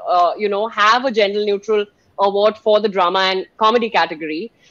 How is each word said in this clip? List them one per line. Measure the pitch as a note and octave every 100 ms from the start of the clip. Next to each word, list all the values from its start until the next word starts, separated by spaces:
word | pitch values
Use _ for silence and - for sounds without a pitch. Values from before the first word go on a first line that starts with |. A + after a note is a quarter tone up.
| G2+
uh, | F3+ F3 -
you | G#3
know, | G3+ A3
have | G#3+ G#3+ A#3+ C4
a |
gender | A3 G3+ G#3 G#3
neutral | G3+ G#3 G#3+ G#3 _ _ -
award | G3 G3 G#3+ G#3
for | A3 G#3
the | G#3+
drama | F#3+ F3 F#3+
and | F#3+ F#3+ - -
comedy | A3 A#3 A3
category. | F#3 E3 D#3 D#3 D#3 A3+ _ _